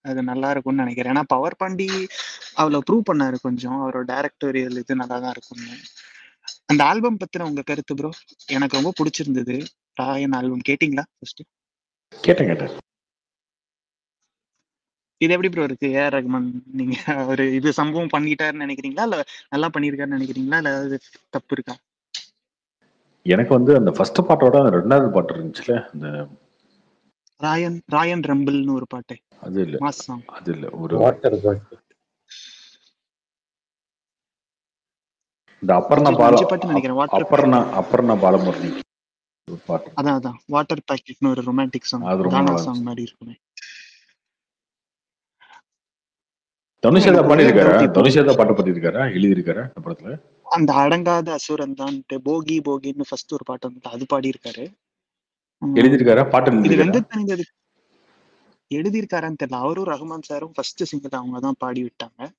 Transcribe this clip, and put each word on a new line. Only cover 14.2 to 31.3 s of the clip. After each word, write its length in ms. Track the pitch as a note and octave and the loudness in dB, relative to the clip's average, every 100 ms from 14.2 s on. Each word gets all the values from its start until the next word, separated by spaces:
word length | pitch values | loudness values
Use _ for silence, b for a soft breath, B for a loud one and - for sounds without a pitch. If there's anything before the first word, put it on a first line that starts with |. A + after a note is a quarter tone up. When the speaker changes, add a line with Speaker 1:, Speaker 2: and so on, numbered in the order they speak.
| _ _ _ _ _ _ _ _ _ _ | _ _ _ _ _ _ _ _ _ _
Speaker 1:
இது 160 | D#3+ | 0
எப்படி 160 | F3+ F#3 | 2 0
bro 140 | E3+ | -2
இருக்கு? 300 | D3 C3 C#3+ | -4 -4 -4
ஏ 120 | C3+ | -2
ஆர் 80 | C#3+ | 0
ரகுமான் 380 | C#3 B2+ B2+ B2 B2 - | -2 -4 -4 -4 -8 -12
நீங்க 520 | C3 B2+ B2+ - C#3+ | -6 -6 -6 -4 -4
ஒரு 300 | C3 C3+ C3+ | -2 -2 0
இது 180 | C3 C#3+ | 0 -2
சம்பவம் 360 | C#3 D3+ D#3 E3+ | 0 -2 -2 -4
பண்ணிட்டாருன்னு 560 | D3+ D3+ D3 D#3 D3+ | -2 -2 -4 -4 -6
நினைக்கிறீங்களா, 380 | C#3+ C3+ C3+ C#3 | -8 -8 -8 -4
இல்ல 220 | A3+ F3+ C#3+ B B | -4 -4 -8 B B
நல்லா 220 | C#3 D#3+ | -4 -4
பண்ணியிருக்காருன்னு 460 | D#3+ D3 C#3 C#3+ C#3 | -2 -4 -4 -6 -4
நினைக்கிறீங்களா, 380 | C3 C3 C3 D#3 | -6 -6 -2 -2
இல்ல 140 | D3 | -2
ஏதாவது 280 | C#3 C#3 C3+ _ _ _ | -4 -4 -8 _ _ _
தப்பு 180 | C3+ _ | -10 _
இருக்கா? 260 | C3+ C3 B2 _ _ _ - - _ _ _ _ _ _ _ _ _ | -10 -8 -16 _ _ _ -18 -18 _ _ _ _ _ _ _ _ _
Speaker 2:
எனக்கு 320 | F2+ F#3 A#2+ | 2 2 4
வந்து 220 | C3 B2 C#3+ | 4 6 6
அந்த 140 | G2+ | 4
first 300 | - - - | 0 -2 0
பாட்டோட 440 | F3+ E3 C3 C3+ | 2 4 6 6
அந்த 120 | C3+ F2+ | 4 2
ரெண்டாவது 360 | F#2+ C#3 C3 | 4 4 4
பாட்டு 220 | G2 E2+ | 0 -2
இருந்துச்சுல, 560 | E2 D#2+ - - D#2 - | -6 -10 -12 -4 -4 -4
அந்த 360 | D#2 D2 D2 D2 - _ _ _ _ _ _ _ _ _ _ | -14 -12 -10 -12 -18 _ _ _ _ _ _ _ _ _ _
Speaker 1:
Ryan, 400 | D3+ D#3+ E3+ E3+ - | -4 -2 -4 -6 -4
Ryan 280 | D3 E3+ F3 | -2 0 -2
ரம்பிள்னு 540 | C#3+ C#3 C#3+ C#3+ C#3 | -2 0 0 0 -2
ஒரு 120 | C3+ B2 | -4 -6
பாட்டு. 320 | B2+ A#2+ A#2+ _ _ | -14 -14 -20 _ _
Speaker 2:
அது 220 | - F#3 | -8 -4
இல்ல, 140 | F3 D3 | -4 -4
Speaker 1:
Mass 260 | C#3+ C#3 | -6 -6
song. 220 | - B2 A#2 | -12 -14 -14
Speaker 2:
அது 260 | - - | -14 -8
இல்ல, 180 | E2 - | -8 -8
ஒரு 260 | - E3 - | -10 -4 2
Speaker 3:
Water 440 | A#2+ - C3 | 4 4 0